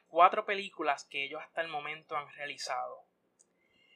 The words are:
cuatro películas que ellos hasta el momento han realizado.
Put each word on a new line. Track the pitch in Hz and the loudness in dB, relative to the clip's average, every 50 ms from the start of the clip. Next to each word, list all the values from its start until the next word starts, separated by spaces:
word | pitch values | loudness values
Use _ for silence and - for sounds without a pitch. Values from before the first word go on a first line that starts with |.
| _ | _
cuatro | _ 156 160 175 190 214 220 214 | _ 8 8 8 8 8 4 0
películas | - 202 196 196 190 - - 156 147 139 135 - - | -2 -4 -4 -6 -8 -8 -2 0 0 0 0 -4 -8
que | - 143 139 | -8 -8 -8
ellos | 139 147 156 | -6 -8 -12
hasta | - - - 170 | -12 -6 -6 -6
el | 165 165 | -4 -4
momento | 156 147 147 151 156 156 156 - 160 | -6 -6 -6 -8 -10 -12 -10 -8 -6
han | 147 143 139 - | -6 -6 -8 -10
realizado. | 147 143 143 139 135 - - 135 123 127 127 123 - - _ _ _ _ _ _ - _ _ _ _ _ _ _ _ _ _ - | -10 -10 -10 -8 -8 -6 -6 -4 -4 -4 -6 -10 -14 -18 _ _ _ _ _ _ -20 _ _ _ _ _ _ _ _ _ _ -20